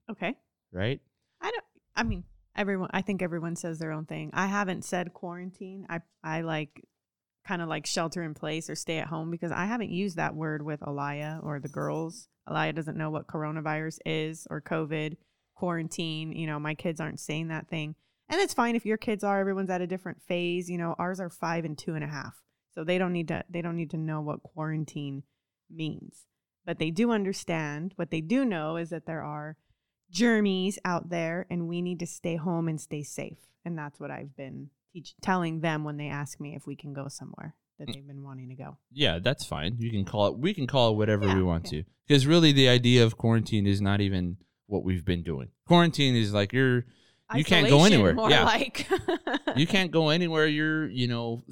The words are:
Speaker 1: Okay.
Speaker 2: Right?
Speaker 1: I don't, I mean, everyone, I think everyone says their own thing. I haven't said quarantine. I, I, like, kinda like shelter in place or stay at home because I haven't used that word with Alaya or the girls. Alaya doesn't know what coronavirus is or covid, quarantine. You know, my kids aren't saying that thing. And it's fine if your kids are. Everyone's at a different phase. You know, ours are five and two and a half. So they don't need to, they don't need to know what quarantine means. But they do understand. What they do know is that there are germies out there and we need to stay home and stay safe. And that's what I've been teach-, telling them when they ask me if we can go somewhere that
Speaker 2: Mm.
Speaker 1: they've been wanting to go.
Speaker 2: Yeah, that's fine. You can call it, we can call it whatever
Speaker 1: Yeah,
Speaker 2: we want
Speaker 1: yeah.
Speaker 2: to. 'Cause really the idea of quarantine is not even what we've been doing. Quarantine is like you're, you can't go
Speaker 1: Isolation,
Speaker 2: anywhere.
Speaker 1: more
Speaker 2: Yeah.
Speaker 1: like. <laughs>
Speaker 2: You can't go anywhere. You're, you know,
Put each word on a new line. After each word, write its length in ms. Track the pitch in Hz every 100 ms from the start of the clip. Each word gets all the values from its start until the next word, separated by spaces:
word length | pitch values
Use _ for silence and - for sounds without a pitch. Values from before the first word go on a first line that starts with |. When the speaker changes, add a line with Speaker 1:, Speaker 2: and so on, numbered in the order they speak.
| -
Speaker 1:
Okay. 260 | 214 180 - _ _ _
Speaker 2:
Right? 280 | 90 110 139 _ _ _ -
Speaker 1:
I 100 | 370
don't, 140 | 466 - _ _ -
I 60 |
mean, 220 | 226 180 - _ _ -
everyone, 320 | 202 190 180
I 100 | 190
think 200 | 190 190
everyone 340 | 180 170 165 170
says 220 | 170 160
their 140 | 160
own 140 | 156 156
thing. 240 | 156 151
I 140 | - 196
haven't 380 | 202 190 180
said 280 | - 180 175
quarantine. 760 | - 180 175 180 - 190 190 175
I, 120 | 170 - _
I, 200 | 160 160
like, 420 | 165 156 151 - - _ _ _ _ _ -
kinda 200 | 180 165
like 180 | 156
shelter 380 | - 185 165 180
in 100 | 160
place 380 | 151 156 160 160
or 40 |
stay 240 | 151 - 160
at 100 | 160
home 220 | 160 160
because 220 | 170 170
I 140 | - 196
haven't 240 | 240 202
used 260 | 175 202 170
that 180 | 151
word 280 | 156 160 151
with 180 | 151 147
Alaya 640 | 143 143 143 147 151 160
or 160 | 151 143
the 80 | 143
girls. 600 | 147 147 156 165 - - _ -
Alaya 260 | 156 156
doesn't 220 | 156 156 156
know 140 | 156
what 160 | 156 -
coronavirus 720 | 160 151 156 151 151 160 - -
is 400 | 160 156 160 -
or 100 | 156
covid, 540 | - 160 151 156 151 151 _ _ _
quarantine. 800 | - 180 165 160 - 165 156 160
You 140 | 160 160
know, 120 | 147
my 160 | 151
kids 260 | 156 170 160
aren't 200 | 156 147
saying 280 | - 151 165
that 200 | 156 160
thing. 280 | 160 151 - _ _ -
And 100 | 330
it's 140 | 381
fine 220 | - 233 233
if 100 | 208
your 100 | 214
kids 260 | - 202
are. 180 | 202 196
Everyone's 280 | 196 196 185
at 140 | 180
a 40 | 180
different 360 | 185 180 -
phase. 480 | - 175 175 175 180
You 80 | 175
know, 160 | 170 165
ours 220 | 175 190
are 80 | 175
five 360 | - 165 170 160
and 100 | 151
two 180 | -
and 80 | 156
a 20 | 147
half. 320 | 143 - - _ _ _
So 80 | 170
they 140 | 160 185
don't 160 | 180
need 160 | 175 160
to, 160 | 165 -
they 100 | 170
don't 160 | 170 170
need 140 | 156
to 80 | 160
know 240 | 156 156
what 200 | 151 -
quarantine 800 | - 156 156 156 147 151 143 139 - _ _ _ _
means. 540 | 160 156 - - - _ _ _ _
But 140 | 175 170
they 120 | 160
do 200 | 165 240
understand. 800 | 220 190 190 - 160 151 147 185 -
What 140 | 165
they 120 | 160
do 220 | 160 254 254
know 300 | 170 151 170
is 120 | 165
that 160 | 165 165
there 160 | 160
are 340 | 147 151 151 151 _ _ _ _ _
germies 680 | 175 240 220 202 185 190 -
out 260 | 185 170 170
there 360 | 170 165 175 -
and 180 | 175 165
we 140 | 175
need 160 | 180 170
to 60 | 170
stay 300 | - 175 160
home 320 | 175 165 165
and 120 | 156
stay 220 | - 151
safe. 360 | 147 - - 151 _ _ 170
And 100 | 165
that's 220 | 147 -
what 100 | 143
I've 260 | 131 143 135
been 340 | 135 135 143 _ _
teach-, 220 | 170 - -
telling 380 | - 185 165 160
them 240 | 165 151
when 120 | 151 147
they 100 | 147
ask 320 | 143 147 -
me 140 | 147 143
if 100 | 147
we 100 | 139
can 160 | 147
go 160 | 135 143
somewhere 460 | - - - 156 - _ -
that 100 | 143
Speaker 2:
Mm. 60 |
Speaker 1:
they've 120 | 135 139
been 160 | 139
wanting 260 | 139 131 127
to 60 |
go. 240 | 131 143 143 _
Speaker 2:
Yeah, 280 | 135 127 82
that's 260 | 120 -
fine. 320 | - 73 82 120
You 120 | 117
can 140 | 104
call 240 | 95 104 101
it, 100 | 92
we 140 | 170
can 120 | 170 127
call 260 | 135 117
it 40 | 107
whatever 300 | 107 104 101
Speaker 1:
Yeah, 100 | 95
Speaker 2:
we 60 |
want 280 | 90 82 87
Speaker 1:
yeah. 100 | 76
Speaker 2:
to. 60 | - _ -
'Cause 180 | 143 135
really 260 | 170 156
the 160 | 139 131
idea 360 | 123 120 123
of 120 | 113 -
quarantine 500 | 113 113 107 104 101
is 140 | 98
not 200 | 98 101
even 380 | 98 95 87 - _ _ -
what 160 | 95
we've 220 | 95 90
been 180 | 87 87
doing. 260 | 82 69 64 _ -
Quarantine 480 | 170 170 147 139 120
is 160 | 104
like 200 | 104 101
you're, 340 | 127 131 123 - _ _ _ -
you 80 | 135
can't 240 | 156 175 143
go 80 | 143
Speaker 1:
Isolation, 140 | 196
Speaker 2:
anywhere. 200 | 147 95
Speaker 1:
more 160 | - -
Speaker 2:
Yeah. 140 | 147
Speaker 1:
like. 440 | 220 226 262 - -
<laughs> 40 | 381 - 330 - 269 - 160
Speaker 2:
You 120 | 165
can't 240 | 190 175
go 160 | 160 156
anywhere. 380 | 165 175 156 156
You're, 400 | 151 156 156 151
you 180 | 123 123
know, 380 | 120 117 117 -